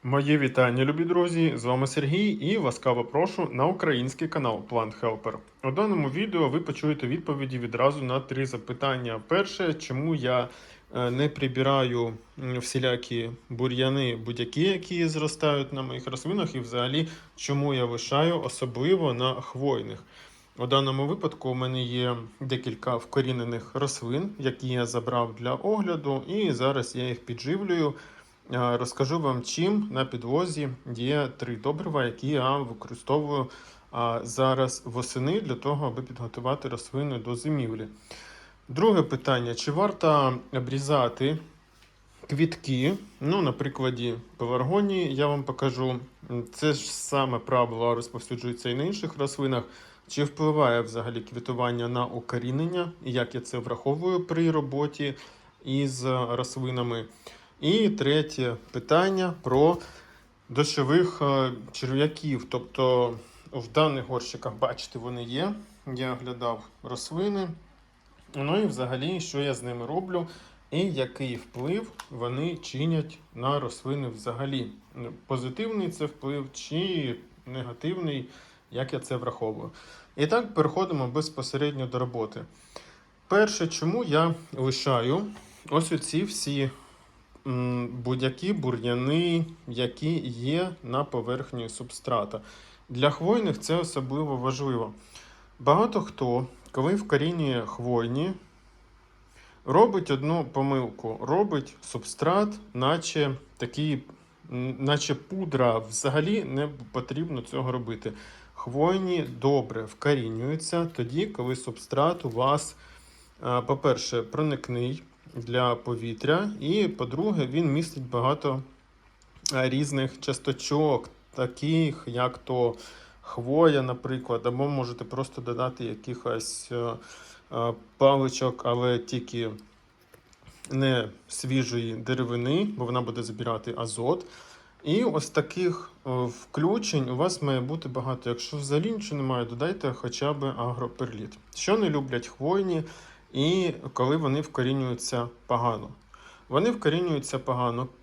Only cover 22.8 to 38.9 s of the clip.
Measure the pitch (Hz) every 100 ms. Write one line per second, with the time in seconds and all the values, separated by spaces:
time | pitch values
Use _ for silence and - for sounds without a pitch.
22.8 | - 120 - - 127 120 117 117 113 135
23.8 | 139 - 120 135 196 - 131 131 131 123
24.8 | 120 120 113 123 117 110 120 135 196 214
25.8 | 190 165 143 135 135 196 202 123 131 135
26.8 | 117 127 127 120 - 120 127 190 202 170
27.8 | 151 139 - - - _ - 123 123 120
28.8 | 123 - 135 165 147 127 123 - 175 208
29.8 | 208 127 135 123 117 143 180 151 143 123
30.8 | - 117 123 147 139 - 123 113 135 156
31.8 | 185 151 120 113 135 147 127 139 123 107
32.8 | - 117 - 143 147 143 127 - - -
33.8 | - 120 117 117 - 113 131 131 131 -
34.8 | - 120 - 131 131 196 185 123 139 147
35.8 | 143 120 131 123 117 - 123 143 131 117
36.8 | - 135 147 123 110 120 151 147 120 110
37.8 | 107 - - - - - - - - 127
38.8 | 214